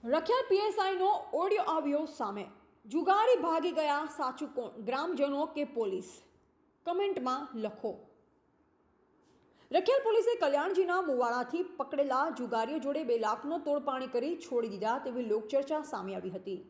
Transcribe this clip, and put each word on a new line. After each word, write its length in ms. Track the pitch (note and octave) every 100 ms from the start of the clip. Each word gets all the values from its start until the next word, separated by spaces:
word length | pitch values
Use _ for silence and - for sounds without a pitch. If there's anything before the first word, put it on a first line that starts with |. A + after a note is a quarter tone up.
| A#3
રખિયાલ 340 | D4 D#4+ B4 C5
પી 140 | G4 G#4+
એસ 100 | G#4+
આઈ 120 | F#4+ F#4+
નો 80 | F#4 G#4 - C#4+
ઓડિયો 220 | F#4 G#4 -
આવ્યો 320 | D#4+ C#4+ C#4+ D#4 -
સામે. 280 | A3 G3+ F3 - _ _ G#3+
જુગારી 440 | C4+ E4 G4+ A#4 A#4+
ભાગી 320 | E4+ E4 E4 E4
ગયા, 240 | D4+ C#4+ D#4 D4
સાચું 340 | C4 C4 D4 -
કોણ? 180 | A3+ - G3+
ગ્રામજનો 580 | C4 E4 D4+ C#4+ C#4 D#4
કે 100 | D4 C#4+ A#3
પોલીસ? 340 | G#3+ F#3+ F3+ - - _ _ _ _ _ -
કમેન્ટમાં 600 | F4 G4+ D#4 B3 B3+ D4 A#3
લખો. 300 | G#3+ G#3 A3 F3 - _ _ _ _ _ _ _ _ _ _ _ _ _ _ _ _ D4+
રખિયાલ 280 | - C5+ A4+
પોલીસે 260 | A4+ A4 A#4+
કલ્યાણજીના 580 | D4+ C#4+ E4 F#4 F4+ F4+ F4
મુવાડાથી 520 | B3+ A#3+ A#3+ B3 E4+ F4+ -
પકડેલા 460 | C4+ C#4+ C#4+ B3+ D#4 C4+
જુગારીઓ 380 | A#3+ A3+ A3+ D4+ C4+
જોડે 180 | C#4+ B3+
બે 80 | A#3 G#3+
લાખનો 320 | A3 C#4+ E4 C#4+
તોડપાણી 460 | D4 C#4+ C4 B3+ B3
કરી 180 | C4+ E4+ -
છોડી 260 | A#3+ A3+
દીધા 240 | G3 G#3+ B3+ C#4
તેવી 220 | A#3+ A#3
લોકચર્ચા 520 | G#3+ G#3+ C#4 C#4 D#4 D4
સામે 240 | A3 F#3 F#3+
આવી 180 | F#3 F3+
હતી. 200 | F#3 F#3 -